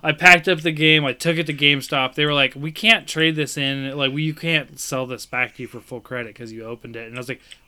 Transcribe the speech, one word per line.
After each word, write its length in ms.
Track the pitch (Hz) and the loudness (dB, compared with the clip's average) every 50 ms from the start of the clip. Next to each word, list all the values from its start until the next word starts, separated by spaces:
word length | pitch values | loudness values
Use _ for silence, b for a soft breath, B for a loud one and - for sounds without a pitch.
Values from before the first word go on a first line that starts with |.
| - | -2
I 100 | 156 147 | -2 0
packed 340 | 151 180 180 180 175 156 | 4 8 8 8 8 6
up 140 | 185 185 160 | 4 0 2
the 120 | 156 170 160 | 0 -2 0
game. 340 | 147 156 156 156 156 147 | 4 6 6 6 6 4
I 80 | 135 123 | 2 -2
took 240 | - - 170 170 160 | 0 0 0 0 0
it 80 | 170 | 0
to 80 | 151 156 | -2 -4
GameStop. 600 | 143 147 143 143 139 131 - - 139 131 131 - | 0 2 2 2 2 0 -2 -2 0 0 0 0
They 120 | - 147 | 0 0
were 80 | 147 147 | 2 2
like, 180 | 143 139 131 - | 2 2 0 0
"We 160 | 139 143 160 | -4 -10 -10
can't 380 | 156 - - 214 226 202 160 - | -8 -2 2 2 2 2 0 -4
trade 260 | - 156 160 160 160 | -2 0 0 2 0
this 220 | 151 147 131 - | 0 -4 -4 -4
in. 400 | 147 139 135 139 139 135 135 135 | -4 -4 -4 -4 -4 -6 -6 -4
Like, 160 | 147 139 131 131 | -2 -2 -2 -2
we, 100 | 147 156 | -2 -2
you 120 | 156 147 | -4 -4
can't 440 | - - 165 165 156 139 - - - | -4 -2 0 0 0 -2 -4 -10 -12
sell 280 | - - 147 131 131 | -8 -6 -4 -4 -4
this 180 | 123 127 110 - | -4 -6 -10 -10
back 300 | - - 123 123 120 - | -8 -6 -4 -4 -4 -6
to 60 | - 120 | -10 -14
you 60 | 113 | -14
for 120 | - 120 | -14 -16
full 200 | 110 - 127 120 | -16 -14 -14 -14
credit 340 | 104 - 127 123 120 113 104 | -12 -10 -10 -8 -8 -10 -12
'cause 180 | - 123 113 110 | -14 -14 -14 -14
you 120 | 110 113 | -12 -12
opened 320 | 113 120 113 - 117 117 | -12 -12 -12 -12 -14 -14
it." 100 | 113 113 | -14 -14
And 100 | 113 117 | -12 -12
I 20 | 123 | -12
was 120 | 123 120 | -10 -10
like, 100 | 131 127 b b b b b | -10 -12 b b b b b